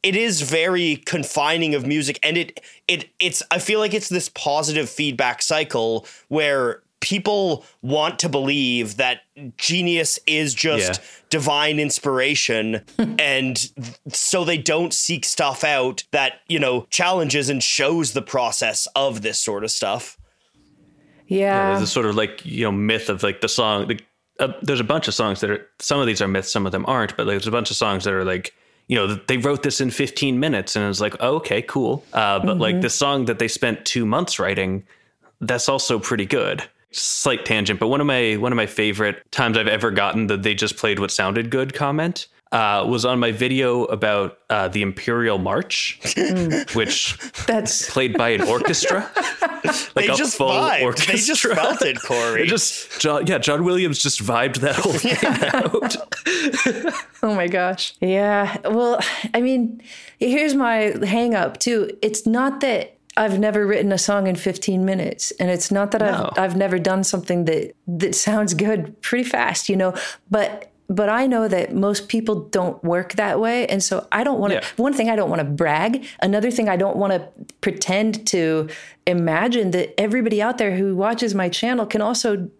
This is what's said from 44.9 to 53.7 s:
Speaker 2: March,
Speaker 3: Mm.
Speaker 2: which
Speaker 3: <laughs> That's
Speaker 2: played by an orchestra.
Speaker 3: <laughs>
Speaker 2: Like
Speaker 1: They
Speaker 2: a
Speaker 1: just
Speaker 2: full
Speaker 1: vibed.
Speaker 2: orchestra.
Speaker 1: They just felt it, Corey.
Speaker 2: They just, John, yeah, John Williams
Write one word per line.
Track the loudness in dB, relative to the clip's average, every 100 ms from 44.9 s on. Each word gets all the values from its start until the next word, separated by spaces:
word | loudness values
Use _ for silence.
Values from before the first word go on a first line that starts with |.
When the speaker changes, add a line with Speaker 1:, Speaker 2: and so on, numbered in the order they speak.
| -4 -2 0 2 0
Speaker 2:
March, | 0 -2 -2 -4 -4 -6
Speaker 3:
Mm. | -6 -2 0 0 0 -2 -2
Speaker 2:
which | -2 0 0 -4 -6
Speaker 3:
<laughs> | -12 -6 -2
That's | 0 0 -4 -2
Speaker 2:
played | 0 0 2
by | 2
an | 2
orchestra. | 2 2 2 0 0 0 -2
Speaker 3:
<laughs> | -4 -4 -2 -4 -2 -2 -2 -2
Speaker 2:
Like | 0 2
Speaker 1:
They |
Speaker 2:
a |
Speaker 1:
just | 2 0 2
Speaker 2:
full | 2
Speaker 1:
vibed. | 2 2 2
Speaker 2:
orchestra. | 2 2 2 2
Speaker 1:
They |
just | 2 2
felt | 2 2 0 2
it, | 0 -2
Corey. | -2 0 0 2
Speaker 2:
They | 2
just, | 0 -2 -4 -12 -2
John, | 0 2 2
yeah, | 0
John | 2 2
Williams | 2